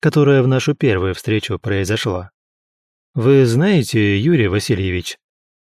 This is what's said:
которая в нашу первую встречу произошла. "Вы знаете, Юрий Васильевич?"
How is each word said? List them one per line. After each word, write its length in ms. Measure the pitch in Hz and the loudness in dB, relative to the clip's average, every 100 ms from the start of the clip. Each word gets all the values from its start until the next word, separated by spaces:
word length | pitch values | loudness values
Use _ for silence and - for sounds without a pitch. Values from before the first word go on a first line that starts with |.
которая 420 | 160 151 143 139 | 0 2 4 4
в 40 | 127 | 2
нашу 280 | 131 - | 0 -2
первую 400 | 143 135 92 95 | -2 0 0 -2
встречу 440 | 87 - 107 - 95 | -4 -4 -4 -4 -8
произошла. 720 | 107 101 92 110 110 90 92 _ _ _ _ _ _ _ _ | -4 -4 -2 -4 -4 -6 -8 _ _ _ _ _ _ _ _
"Вы 300 | - 120 139 | -2 2 4
знаете, 760 | 123 120 190 180 107 113 104 101 | 4 2 2 2 0 0 0 0
Юрий 260 | 147 160 101 | 2 2 0
Васильевич?" 720 | 101 - 98 95 90 - - _ _ _ _ | -2 -2 -2 -2 -6 -8 -14 _ _ _ _